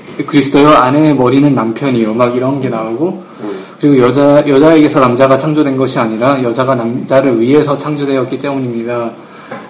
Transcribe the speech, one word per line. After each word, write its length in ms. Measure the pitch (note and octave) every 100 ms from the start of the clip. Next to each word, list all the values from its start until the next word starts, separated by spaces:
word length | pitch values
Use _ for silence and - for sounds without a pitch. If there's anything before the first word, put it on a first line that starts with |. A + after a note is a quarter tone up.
| - - -
그리스도요, 420 | C#3+ C3+ D3 D3+
아내의 460 | C#3 B2+ D3 D#3 C3+
머리는 400 | B2 C3+ C#3+ B2
남편이요." 580 | A2+ A2+ C#3 A#2+ G#2+
막 220 | A2+ A#2+ B2
이런 260 | B2+ C#3
게 80 | B2+
나오고, 540 | A2+ A2 A#2 F3 - - - G#2 F#2+ - -
그리고 180 | D3 C3
여자, 460 | B2 C3+ C#3+ D3 D3
여자에게서 540 | C3+ D#3 D#3+ D3 C#3+
남자가 380 | B2+ A#2+ C3+ C3+
창조된 380 | D#3 D3+ C#3+ C3
것이 220 | C3 C3+
아니라 440 | A2+ A2 B2+ C3+
여자가 320 | A#2+ A2+ C3 B2+
남자를 640 | A2+ C3 - C3+ C3+ A2+
위해서 380 | A#2+ D3 D3 C#3
창조되었기 640 | D3 D3 C#3 C3+ B2 C3
때문입니다. 680 | C#3+ C#3 B2 A2+ A#2 B2 A#2 - - - - -